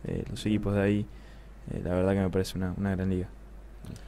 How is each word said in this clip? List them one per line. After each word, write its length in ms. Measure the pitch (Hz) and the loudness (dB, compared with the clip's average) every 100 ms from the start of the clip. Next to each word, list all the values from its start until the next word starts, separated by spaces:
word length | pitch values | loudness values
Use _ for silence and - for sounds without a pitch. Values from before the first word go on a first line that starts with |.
| - | -4
eh, 180 | 87 - | -4 -4
los 140 | - 107 | -4 0
equipos 280 | 107 101 101 | 2 4 4
de 60 | |
ahí, 240 | 98 104 104 - - - - - - | 4 4 0 -8 -16 -18 -18 -14 -6
eh, 100 | - | -4
la 100 | 90 | 2
verdad 200 | 90 95 | 4 6
que 60 | 98 | 4
me 80 | 95 | 4
parece 280 | 92 95 90 | 2 0 -2
una, 160 | 92 90 | -2 0
una 180 | 98 92 | 0 2
gran 140 | 92 | 2
liga. 180 | 92 90 - - - - - - - | 0 -2 -8 -16 -16 -16 -14 -12 -12